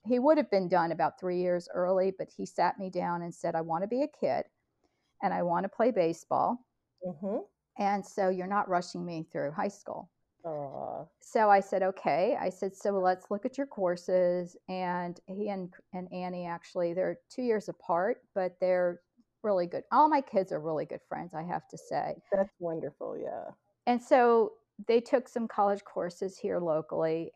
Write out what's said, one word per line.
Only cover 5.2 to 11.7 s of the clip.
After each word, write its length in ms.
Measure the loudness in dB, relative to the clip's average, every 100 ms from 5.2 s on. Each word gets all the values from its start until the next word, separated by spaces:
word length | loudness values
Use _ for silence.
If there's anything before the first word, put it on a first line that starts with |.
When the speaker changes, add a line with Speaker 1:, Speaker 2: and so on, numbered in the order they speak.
Speaker 1:
and 120 | -2
I 80 | 0
wanna 240 | 0 0 -2
play 200 | 0 2
baseball. 720 | 2 2 0 -2 0 2 0 _ _ _ _
Speaker 2:
Mm-hmm. 420 | -12 -8 -6 -6 -8 _ _ -4
Speaker 1:
And 280 | -2 -2 -4
so 220 | -2 0
you're 180 | 0 -2
not 220 | -2 0
rushing 360 | 0 -2 -8
me 200 | -8 -8
through 280 | -8 -6 -6
high 160 | -4 -6
school." 420 | -6 -12 -12 -14 _ _ _
Speaker 2:
Aw. 600 | -10 -8 -8 -8 -8 -10 -12 _
Speaker 1:
So 260 | -4 2 6
I 100 | 6
said, 220 | 4